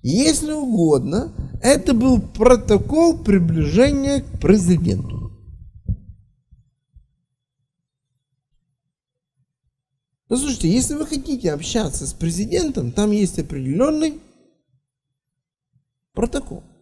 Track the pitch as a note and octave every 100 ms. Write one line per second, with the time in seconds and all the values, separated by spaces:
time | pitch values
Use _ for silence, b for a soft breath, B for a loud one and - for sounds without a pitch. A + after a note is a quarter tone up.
0 | A#2+ F3+ D4+ D#4 D4+ D4+ C4+ G3+ E3 C#3+
1 | B2 F3+ E4+ B B - A#3+ C#4 - A#3+
2 | B3+ B3 - - A#3 A#3+ - G#3 - D#4
3 | E4+ D#4+ - G3 E3+ D#3+ D3 E3 C#4 C#4
4 | C4+ C#4 - - - G#3 F3 E3+ E3+ G2
5 | - - - - - - - - - -
6 | - - _ _ _ - _ _ _ -
7 | _ _ _ _ _ _ _ _ _ _
8 | _ _ _ _ _ _ _ _ _ _
9 | _ _ _ _ _ _ _ _ _ _
10 | _ _ _ B3 C#4+ B3 E3 A3+ B3+ D4
11 | D#4 D4 C4+ C4 E3+ D3 E3 A#3 F#3 -
12 | C3 - E3 E3 G#3+ F4+ D#4+ B3+ B2 A#2+
13 | G#3+ G#3 F#3+ - D#3 D3+ C3 D3+ C#4 D4+
14 | D#4 D#4 _ _ _ _ _ _ _ _
15 | _ _ _ _ _ _ _ _ _ _
16 | _ - - C#4 - - - _